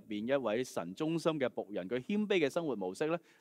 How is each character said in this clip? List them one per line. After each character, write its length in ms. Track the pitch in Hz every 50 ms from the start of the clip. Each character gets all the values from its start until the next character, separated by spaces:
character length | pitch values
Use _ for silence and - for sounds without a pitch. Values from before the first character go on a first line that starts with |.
| -
面 200 | - 107 104 110
一 60 | 120 139
位 280 | 143 127 107 104 120
神 320 | 127 - - 117 85 85 95
中 240 | - 156 156 165 165
心 140 | - 165 156 151
嘅 100 | 131 117
僕 180 | - - 101 -
人， 160 | 101 92 90 92
佢 120 | 120 127
謙 260 | 127 - 202 208 214
卑 120 | 196 208 185
嘅 100 | 151 135
生 160 | - 131 165
活 100 | 151 120
模 200 | 104 95 92 95
式 120 | - 156
咧， 100 | 151 165 - - - - _